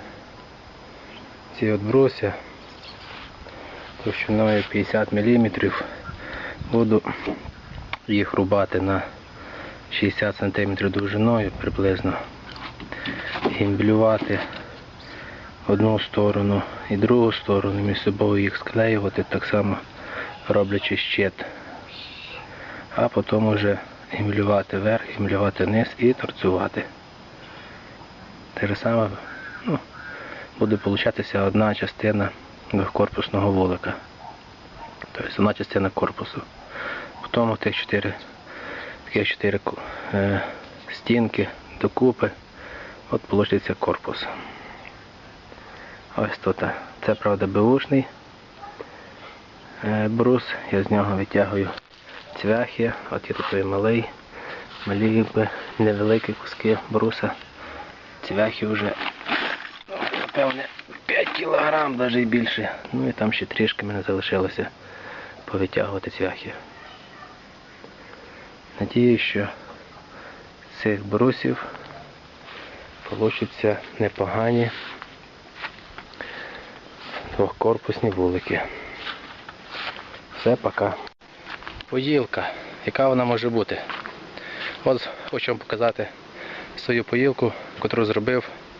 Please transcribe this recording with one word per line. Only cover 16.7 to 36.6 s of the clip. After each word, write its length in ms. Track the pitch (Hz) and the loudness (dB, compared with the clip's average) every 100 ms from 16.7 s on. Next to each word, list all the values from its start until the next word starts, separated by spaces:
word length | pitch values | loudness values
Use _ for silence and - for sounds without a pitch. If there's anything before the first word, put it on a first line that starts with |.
| - - | -10 -2
і 60 | 101 | 2
другу 360 | 110 123 113 | 6 6 6
сторону, 480 | - - 98 101 101 | 2 2 2 2 0
між 220 | 101 98 | 0 2
собою 400 | - 104 104 101 | 0 2 4 4
їх 140 | 98 - | 2 -2
склеювати, 680 | - 117 113 107 104 - 95 | -2 2 4 4 2 -2 -2
так 160 | 101 | -2
само 320 | - 104 101 92 - - - - - - - | 2 2 2 0 -6 -14 -12 -10 -10 -10 2
роблячи 480 | 104 98 101 - 95 | 2 4 0 0 -2
щит. 360 | - - 98 - - - - - - - - - - - - - - - - - | 0 0 0 -2 -12 -12 -14 -16 -14 -14 -14 -14 -14 -14 -14 -14 -14 -14 -6 0
А 120 | 120 | 2
потім 380 | - 101 107 110 | 2 2 4 4
уже 320 | 104 101 98 - - - | 4 2 0 -4 -16 -10
гімблювати 640 | - 104 104 101 101 - 98 | -2 0 2 4 4 2 0
верх, 240 | 104 113 - - | 2 2 -2 -4
гімблювати 500 | 101 98 101 - 92 | 0 2 2 2 2
низ 280 | 110 123 - | 4 2 4
і 140 | 123 | 4
торцювати. 720 | 127 - - 95 92 98 107 - - - - - - - - - - - - - - - - - | 4 -2 0 2 2 0 -2 -6 -12 -20 -20 -20 -18 -18 -16 -16 -16 -18 -18 -18 -18 -18 -18 -12
Те 120 | - 104 | -4 -2
ж 80 | |
саме, 340 | 101 117 117 104 101 - - - - | 0 2 4 2 -2 -10 -12 -12 -8
ну, 140 | 240 147 - - - - - - - - | -2 -2 -4 -16 -14 -12 -12 -14 -14 -2
буде 180 | 107 104 | 2 2
получатися 680 | - 101 117 - 107 98 | 2 2 2 0 -2 2
одна 320 | 98 107 107 | 4 4 4
частина 540 | 104 98 - 107 104 101 - - - - | 2 -4 0 2 2 0 -4 -16 -18 -2
двохкорпусного 800 | 101 92 - 101 - - 101 101 | 0 0 2 2 2 -2 2 4
вулика. 440 | 95 92 87 - - - - - - - - - - - - - | 4 4 2 -4 -6 -12 -16 -16 -16 -20 -20 -18 -16 -16 -16 -14
Тобто 180 | - - - | -10 -6 2
одна 160 | 101 | 2
частина 360 | - - 101 98 | 2 -2 0 2
корпусу. 520 | - 104 - 107 - - - | 2 -2 -2 -8 -8 -12 -16